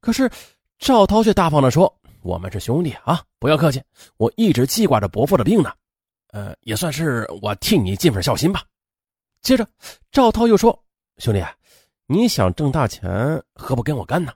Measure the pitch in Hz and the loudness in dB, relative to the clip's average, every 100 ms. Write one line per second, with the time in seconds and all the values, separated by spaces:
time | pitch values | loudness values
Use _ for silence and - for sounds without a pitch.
0 | - 226 254 - - _ _ _ - 247 | -2 0 -2 -4 -20 _ _ _ 2 4
1 | 196 208 220 202 170 151 131 143 190 _ | 4 4 2 2 2 2 2 4 2 _
2 | - - 87 87 90 98 - 135 170 - | -20 -14 -10 -8 -8 -10 -4 -4 -4 -6
3 | - 170 - _ 123 151 156 131 - _ | -4 -4 -4 _ 0 2 2 -2 -10 _
4 | - _ 113 - 220 117 127 - 202 120 | -20 _ -4 2 2 2 0 0 2 2
5 | 98 101 139 185 113 214 135 - _ _ | -2 -2 0 2 2 0 0 -6 _ _
6 | _ _ _ 104 101 - - 104 170 135 | _ _ _ -14 -14 -14 -8 -6 -4 -4
7 | 165 120 107 95 101 101 - 202 92 95 | -4 -2 -6 -8 -8 -6 0 0 0 0
8 | - 98 80 92 170 196 - _ _ _ | 0 0 -2 0 -2 -2 -10 _ _ _
9 | _ _ _ _ - 262 220 _ - - | _ _ _ _ 0 0 0 _ -20 -20
10 | _ - 247 220 233 202 233 - _ _ | _ 2 2 4 2 4 4 0 _ _
11 | _ _ - 101 85 - _ _ _ _ | _ _ -2 -2 -4 -14 _ _ _ _
12 | _ 156 240 - 92 - 147 135 120 - | _ 0 0 2 0 0 -2 0 -2 -4
13 | 90 92 127 160 - _ - 127 117 143 | -6 -4 -4 -4 -8 _ -6 -4 -4 -6
14 | 92 151 151 | -4 -4 -4